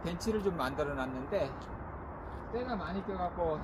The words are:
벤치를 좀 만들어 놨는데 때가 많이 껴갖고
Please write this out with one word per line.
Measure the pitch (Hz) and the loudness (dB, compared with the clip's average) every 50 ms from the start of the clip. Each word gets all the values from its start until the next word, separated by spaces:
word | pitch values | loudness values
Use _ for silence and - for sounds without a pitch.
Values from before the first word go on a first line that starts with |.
| - | -2
벤치를 | 165 175 170 - 220 214 214 | -2 0 2 2 2 2 4
좀 | 190 196 175 | 4 4 4
만들어 | 147 127 131 135 147 147 143 | 4 2 2 2 2 2 2
놨는데 | 143 135 131 131 131 131 - - - 143 143 131 - - - - - - - - - - - - - - - - - - - - | 2 0 0 0 -2 -4 -2 0 2 2 2 2 0 -6 -8 -8 -8 -8 -6 -8 -8 -8 -8 -8 -8 -8 -8 -8 -8 -8 -6 -4
때가 | - 240 247 254 233 | -2 -2 0 0 0
많이 | 190 160 165 185 196 185 | 0 0 0 -2 -2 -2
껴갖고 | 214 190 185 180 175 - 180 170 160 151 - | -2 0 0 0 0 2 2 2 4 2 2